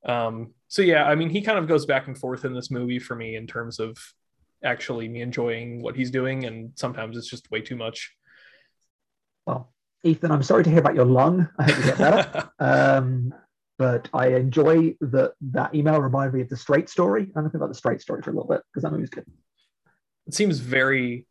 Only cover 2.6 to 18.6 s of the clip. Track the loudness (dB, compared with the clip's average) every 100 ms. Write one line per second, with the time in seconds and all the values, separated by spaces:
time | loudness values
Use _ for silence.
2.6 | -8 -6 -4 -6 -8 -12 -10 -12 -10 -10
3.6 | -10 -8 -10 -10 -20 _ _ _ _ _
4.6 | -6 -6 -6 -8 -8 -10 -8 -4 -4 -4
5.6 | -10 -10 -10 -6 -4 -2 -2 -4 -8 -10
6.6 | -16 -8 -8 -8 -10 -12 -14 -16 _ -8
7.6 | -8 -10 -10 -10 -18 _ _ _ -20 _
8.6 | _ _ _ _ _ _ _ _ -8 -8
9.6 | -8 _ _ _ 0 0 2 0 4 4
10.6 | 6 6 4 4 6 6 6 4 0 2
11.6 | 2 4 2 4 4 4 2 -4 -10 _
12.6 | 2 4 6 4 2 -2 -4 -8 _ _
13.6 | _ _ 0 0 -2 0 2 2 2 4
14.6 | 6 6 4 0 -2 2 0 -2 -6 -4
15.6 | -2 0 2 2 2 0 0 -2 -4 -8
16.6 | 0 0 0 0 2 0 -2 -4 -4 -4
17.6 | -6 -4 -4 -4 -6 -10 -6 -8 -2 -4